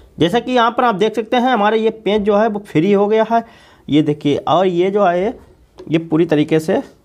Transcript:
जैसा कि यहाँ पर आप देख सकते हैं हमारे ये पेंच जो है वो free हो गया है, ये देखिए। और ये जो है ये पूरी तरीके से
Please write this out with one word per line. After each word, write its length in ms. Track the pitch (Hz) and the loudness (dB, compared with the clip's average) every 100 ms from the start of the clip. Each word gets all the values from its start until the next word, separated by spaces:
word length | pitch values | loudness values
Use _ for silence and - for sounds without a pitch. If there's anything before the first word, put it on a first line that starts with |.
| - - | -16 -2
जैसा 220 | 170 240 | 0 0
कि 120 | 240 | 0
यहाँ 180 | 247 233 | 0 0
पर 120 | 240 | 0
आप 100 | 247 | 0
देख 200 | 185 220 | 0 -2
सकते 220 | 233 214 247 | -2 -2 -2
हैं 140 | 247 | 0
हमारे 280 | 233 208 226 | 0 0 0
ये 120 | 220 | -2
पेंच 300 | 214 190 214 | -2 -2 -2
जो 140 | 202 202 | 0 0
है 120 | 226 | 0
वो 120 | 202 | -4
free 300 | - 151 190 | -4 -2 2
हो 140 | 196 208 | 2 2
गया 180 | 220 220 | 0 0
है, 140 | 233 226 - - - - | -2 -4 -12 -20 -18 -2
ये 140 | 143 | 0
देखिए। 340 | 151 147 147 139 | 0 -2 -2 -2
और 280 | - 160 190 | 0 0 2
ये 240 | 170 190 | 0 0
जो 140 | 208 | 0
है 340 | 185 175 208 - - _ _ - - | 0 0 -2 -6 -16 _ _ -20 -4
ये 120 | 160 | -4
पूरी 260 | 165 156 170 | 0 0 2
तरीके 340 | 151 151 156 | 0 0 0
से 220 | 160 226 - - | 0 -2 -4 -14